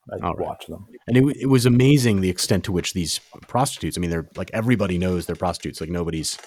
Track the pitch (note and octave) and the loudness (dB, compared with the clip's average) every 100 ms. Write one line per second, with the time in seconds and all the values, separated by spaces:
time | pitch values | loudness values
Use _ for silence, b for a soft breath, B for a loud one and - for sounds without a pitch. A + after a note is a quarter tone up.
0 | - F#2 F2 E2 D#2+ - - E2+ - - | -12 -6 -4 -4 -6 -8 -14 -16 -18 -14
1 | - B2 C#3 - C3+ C3 B2 A#2+ C3 D3 | 0 2 2 0 2 4 6 6 6 6
2 | A#2+ G2 F#2 F2+ - F#2+ - F2 - F#2+ | 4 2 0 -2 0 0 0 -2 -2 -4
3 | D#2+ - _ - - A#2+ C#3+ - E2 F2+ | -4 -6 _ -20 -4 -2 -2 -2 -6 -4
4 | E2+ E2 D#2 - F#2 A2 A2+ G#2+ G2 F2+ | -2 -4 -6 -10 -8 -4 2 2 2 0
5 | F#2 F2+ E2 E2 F2+ E2+ D#2 - D#2+ F2 | 0 -2 -4 -4 -2 -4 -8 -8 -6 -4
6 | E2 D#2+ D2 - | -4 -4 -6 -8